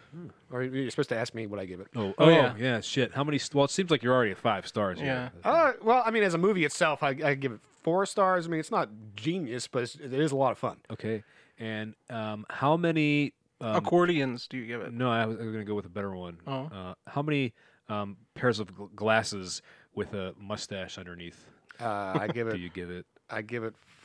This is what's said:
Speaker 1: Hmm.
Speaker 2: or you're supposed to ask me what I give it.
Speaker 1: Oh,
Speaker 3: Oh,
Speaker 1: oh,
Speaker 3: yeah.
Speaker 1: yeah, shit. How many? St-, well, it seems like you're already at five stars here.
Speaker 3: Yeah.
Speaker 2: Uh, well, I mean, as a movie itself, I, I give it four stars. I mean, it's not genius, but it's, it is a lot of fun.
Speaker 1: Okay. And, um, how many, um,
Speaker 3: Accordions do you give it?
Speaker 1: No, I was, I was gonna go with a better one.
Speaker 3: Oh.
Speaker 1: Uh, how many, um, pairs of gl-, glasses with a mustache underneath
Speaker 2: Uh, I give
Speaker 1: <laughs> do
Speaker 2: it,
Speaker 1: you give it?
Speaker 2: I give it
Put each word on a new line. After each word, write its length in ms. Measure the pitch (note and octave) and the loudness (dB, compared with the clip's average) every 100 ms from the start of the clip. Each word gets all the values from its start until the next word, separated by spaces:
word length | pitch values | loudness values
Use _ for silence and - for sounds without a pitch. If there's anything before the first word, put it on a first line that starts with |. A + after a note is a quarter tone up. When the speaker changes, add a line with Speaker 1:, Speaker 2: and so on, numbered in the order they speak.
| - | -20
Speaker 1:
Hmm. 160 | D#3+ F3 - - | -16 -16 -18 -10
Speaker 2:
or 120 | B2+ | -6
you're 260 | B2+ C3 B2+ | -4 -2 -2
supposed 200 | - C#3 | -2 -2
to 60 | A#2 | -2
ask 180 | A#2+ | -2
me 140 | A2+ G#2+ | -6 -6
what 120 | G2+ | -6
I 60 | F#2+ | -8
give 140 | F2+ | -10
it. 80 | G2 B2 | -8 -4
Speaker 1:
Oh, 140 | G2+ | -2
Speaker 3:
Oh, 40 | - D#3 | 8 8
Speaker 1:
oh, 40 | |
Speaker 3:
yeah. 240 | E3 C3+ G2+ | 10 6 0
Speaker 1:
yeah, 220 | B2+ A2+ | -2 -2
shit. 320 | - C#3 A#2+ | -2 0 0
How 100 | C3+ | 0
many? 140 | D3 C#3+ | -2 -2
St-, 180 | - C#3+ | 0 2
well, 100 | C#3 | 2
it 60 | |
seems 180 | - F3+ | 0 2
like 140 | D3 | 2
you're 100 | A#2+ | 4
already 180 | B2+ A2 | 4 4
at 60 | F#2+ | 0
five 300 | A#2 G2 - | 0 0 -2
stars 320 | A2+ G2 E2+ | -2 -2 -2
here. 320 | C3+ B2+ B2 - | -2 -2 -6 -4
Speaker 3:
Yeah. 60 | A3+ | 2
Speaker 2:
Uh, 220 | D#4+ D4 - | 4 4 2
well, 220 | G#3+ B3 A3+ | 2 4 4
I 60 | |
mean, 120 | A3+ | 2
as 100 | G3+ | 4
a 40 | E3 | 4
movie 280 | F#3+ F#3 D3 | 4 4 0
itself, 360 | - E3 C#3+ | 2 2 2
I, 140 | C#3+ C3+ | 0 2
I 100 | D3+ C#3 | 0 0
give 180 | C3+ | -2
it 60 | G#2 _ _ | -6 _ _
four 220 | E3 F3+ G3 | 0 2 2
stars. 400 | - F#3+ F3+ E3 | 2 4 2 0
I 40 | |
mean, 100 | D#3+ | -4
it's 120 | D#3 | -2
not 180 | G#3 A#2 G#2+ G#2+ G2+ | -2 -2 -6 -16 -6
genius, 520 | D#3 F#3 C3 B2 - | -2 -2 -4 -6 -4
but 160 | B2+ | -2
it's, 120 | A#2+ - | -2 -6
it 180 | C#3+ | -4
is 200 | C3 D#3 | 2 2
a 20 | C3+ | 4
lot 160 | C3 | 2
of 60 | - | 2
fun. 200 | A#2 - - | -4 -6 -12
Speaker 1:
Okay. 320 | A2 A2 A2 - _ _ - | -8 -4 -6 -8 _ _ -12
And, 380 | A2+ G#2+ G#2+ - - | -8 -6 -8 -12 -12
um, 360 | A#2 G#2+ G#2+ G#2 | -8 -6 -8 -10
how 260 | - C3+ E3 | 0 2 4
many, 580 | E3+ D#3+ D3+ D3 C#3+ - _ - | 4 4 4 4 0 -4 _ -8
um, 160 | A#2 G#2+ | 0 0
Speaker 3:
Accordions 680 | G#2 F3 F3 D#3+ C3+ A#2+ - | 4 4 6 2 0 -4 -8
do 80 | B2+ | -10
you 100 | A2+ | -8
give 140 | A#2 | -8
it? 100 | F2+ | -8
Speaker 1:
No, 160 | A#2 B2+ | -2 2
I 160 | A#2 A2 | 4 2
was, 120 | A2+ | -2
I 40 | |
was 80 | A2+ | -6
gonna 100 | A2 | -6
go 120 | G#2 G#2 | -4 -4
with 100 | F2 | -4
a 40 | |
better 240 | F#2+ G2 | -6 -6
one. 240 | F#2 F2+ E2+ - | -6 -10 -12 -8
Speaker 3:
Oh. 200 | C3+ D3 | -6 -6
Speaker 1:
Uh, 280 | G2 F#2 F#2+ - | -10 -12 -14 -8
how 140 | C#3+ | -4
many, 320 | D3+ C#3+ B2+ - _ _ - | 0 0 0 -4 _ _ -6
um, 300 | G#2 G2+ F#2+ _ | -4 -4 -10 _
pairs 260 | - B2+ G#2+ | 0 2 2
of 160 | F#2+ F#2 | -4 -12
gl-, 180 | G2 | -16
glasses 680 | G2+ G#2+ A2 A2 G2+ F2+ E2+ - - _ G2+ | -2 4 4 2 -4 -8 -10 -14 -20 _ -6
with 180 | G2+ | -6
a 220 | G2+ F#2+ - | -6 -8 -10
mustache 600 | G2+ G#2 - G2 F2+ - | -8 -8 -6 -8 -8 -10
underneath 480 | F2 F2 F2 - - _ - - | -14 -14 -14 -16 -20 _ -20 -8
Speaker 2:
Uh, 380 | A#2+ G2+ F#2+ F#2 | -4 -4 -2 -2
I 80 | G#2+ | -2
give 200 | A#2 A2+ | -2 -4
Speaker 1:
<laughs> 20 | |
do 60 | G2 | -4
Speaker 2:
it, 40 | |
Speaker 1:
you 100 | F2 | -8
give 200 | F2+ F2 | -10 -10
it? 140 | F2+ - _ - | -12 -16 _ -12
Speaker 2:
I 120 | A2 | -10
give 220 | G#2+ A#2+ | -8 -8
it 100 | A2 - _ _ | -8 -10 _ _